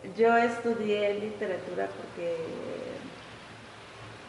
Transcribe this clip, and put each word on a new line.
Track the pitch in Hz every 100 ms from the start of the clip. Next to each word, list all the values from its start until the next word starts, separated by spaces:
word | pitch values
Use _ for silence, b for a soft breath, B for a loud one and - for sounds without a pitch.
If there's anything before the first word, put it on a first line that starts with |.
| 185 185
yo | 226 233
estudié | 240 - 233 220 214 208 202
literatura | 202 214 208 202 180 180 180 196
porque | - - - 170 165 160 - - - - - - - - - - - - - - - - -